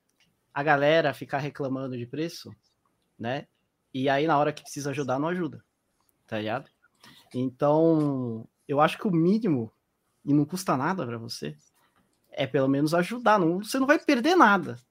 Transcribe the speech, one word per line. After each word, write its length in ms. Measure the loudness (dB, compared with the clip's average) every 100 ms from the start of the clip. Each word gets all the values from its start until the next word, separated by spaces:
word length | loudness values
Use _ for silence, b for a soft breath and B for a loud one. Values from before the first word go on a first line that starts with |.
| _ _ _ _ _
a 100 | -2
galera 500 | 2 4 4 4 2
ficar 240 | -4 -6 -6
reclamando 600 | -6 -6 -6 -6 -8 -10
de 80 | -10
preço, 460 | -8 -8 -10 -18 -20 _ _ _ _ _ -10
né? 280 | -8 -8 -10 _ _ _ _
E 160 | -4 0
aí, 160 | 2 2
na 120 | 2
hora 140 | 0
que 100 | -4
precisa 260 | -10 -10 -6
ajudar, 280 | -4 -4 -2
não 80 | -2
ajuda, 360 | -4 -6 -10 _ _ _ _ _ _ _
tá 120 | -6
ligado? 300 | -4 -6 -8 _ _ _ b b _
Então, 1120 | -6 -6 0 2 4 4 4 2 -2 -4 -8 -12 _ -4
eu 120 | 2
acho 160 | 2 2
que 100 | 0
o 40 |
mínimo, 600 | 2 2 2 0 -2 -4 -12 _ _ _ _ 0
e 80 |
não 120 | 2 2
custa 300 | -2 -2 -2
nada 280 | -2 -4 -6
pra 120 | -8
você, 380 | -10 -10 -10 -12 _ _ _ _ _ _ _
é 160 | -6 -2
pelo 200 | 0 2
menos 260 | 2 2
ajudar. 460 | 0 -2 0 2 4
Não, 200 | 2 0
você 180 | -4 0
não 80 | 2
vai 120 | 2
perder 360 | 2 2 4 6
nada. 420 | 6 4 0 -10 _